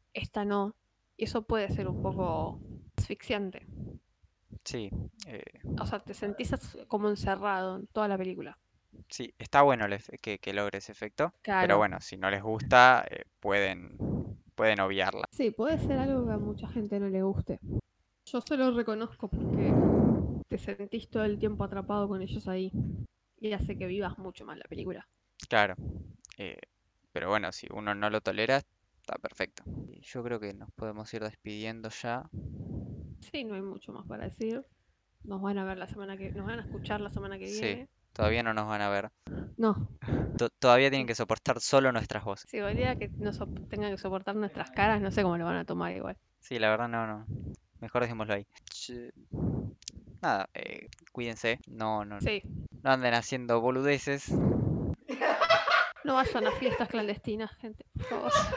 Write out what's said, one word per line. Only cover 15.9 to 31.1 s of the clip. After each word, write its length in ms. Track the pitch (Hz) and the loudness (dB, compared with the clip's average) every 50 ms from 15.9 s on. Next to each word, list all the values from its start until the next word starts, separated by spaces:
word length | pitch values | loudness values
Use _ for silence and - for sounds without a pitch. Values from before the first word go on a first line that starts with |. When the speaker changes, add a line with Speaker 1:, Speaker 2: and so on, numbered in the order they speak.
| 277 262 | 2 2
Speaker 1:
algo 280 | 262 269 269 254 247 | 2 2 0 0 0
que 80 | 226 214 | 0 -2
a 40 | 208 | -2
mucha 300 | 208 208 208 - - - | -2 -4 -6 -6 -8 -6
gente 320 | - 240 208 208 208 202 | -4 -4 -4 -2 -2 -2
no 100 | 202 196 | -2 0
le 140 | 190 190 190 | 0 0 0
guste. 360 | 190 196 - - - - - - - - - - _ _ _ _ _ _ _ _ | 0 0 0 -2 -2 -6 -8 -6 -4 -4 -4 -4 _ _ _ _ _ _ _ _
Yo 160 | - - 247 | -6 -6 -6
se 140 | - - 302 | -2 0 0
lo 160 | 269 262 254 | 2 4 4
reconozco 560 | 240 240 226 226 214 214 226 226 - - - 196 | 4 2 0 0 -2 -2 -4 -6 -6 -8 -6 -4
porque 440 | - - - - - - - - - - - - - - - - - - - - - - - - | -2 -2 0 0 2 2 4 6 6 8 8 8 6 6 6 6 4 4 2 0 -4 -6 -6 -6
te 100 | - 196 | -8 -6
sentís 500 | - - 202 - 202 196 - 226 - - | -6 -6 -6 -6 -6 -6 -6 -8 -6 -4
todo 140 | - 226 214 | -2 0 0
el 160 | 208 208 208 | 0 0 0
tiempo 240 | 220 214 208 190 196 | 0 -2 0 -2 -4
atrapado 440 | 196 196 196 190 - 208 208 202 202 | -4 -4 -6 -4 -2 0 0 0 0
con 140 | 202 190 | -2 -4
ellos 260 | 190 202 - 220 - 190 | -4 -4 -6 -6 -4 -4
ahí 240 | 185 185 185 190 - - - - - - - - _ _ _ _ _ _ | -2 -2 -2 -2 -2 -2 -2 -2 -4 -6 -8 -10 _ _ _ _ _ _
y 120 | 220 214 208 | -4 -4 -2
hace 240 | 190 - - 202 - | -2 -2 -4 -4 -4
que 100 | 185 180 | -4 -4
vivas 320 | 185 202 196 180 180 - | -2 -2 -2 -4 -4 -8
mucho 260 | 185 185 175 - - | -10 -12 -12 -12 -14
más 120 | - 151 - | -14 -14 -14
la 80 | - - | -14 -12
película. 380 | - - 156 185 - - - _ _ _ _ _ _ - - - | -10 -8 -6 -8 -8 -8 -12 _ _ _ _ _ _ -20 -4 4
Speaker 2:
Claro, 260 | - 110 104 98 90 - - - - - - - - - - - - - | 6 6 6 6 4 -2 -8 -8 -8 -8 -12 -14 -18 -20 -20 -20 -14 -12
eh, 200 | 101 87 - - - - _ _ _ _ _ _ _ _ | -12 -12 -12 -14 -16 -20 _ _ _ _ _ _ _ _
pero 180 | - - 80 92 | -8 -4 -2 0
bueno, 220 | 104 107 95 90 | 0 0 0 -2
si 160 | - - - - - | -6 -10 -12 -12 -10
uno 220 | 107 104 104 104 | -6 -4 -4 -2
no 140 | 101 104 107 | 0 0 0
lo 100 | 107 110 | 0 0
tolera, 360 | - 101 98 104 110 120 135 139 | 0 -2 0 0 2 2 2 2
está 580 | 135 - _ _ _ _ _ _ _ - - - | 0 -2 _ _ _ _ _ _ _ -10 -8 -8
perfecto. 440 | - - - - 95 - _ - - - - - - - | -8 -10 -6 -6 -6 -6 _ -10 -12 -10 -10 -10 -10 -12
Y 140 | - - | -14 -20
yo 220 | - - - 131 117 | -18 -12 -10 -8 -6
creo 160 | 120 120 110 | -6 -6 -6
que 140 | 107 101 98 | -6 -8 -10
nos 160 | 98 110 - - | -12 -16 -18 -12
podemos 380 | - 113 110 104 107 110 - | -10 -8 -8 -8 -10 -12 -10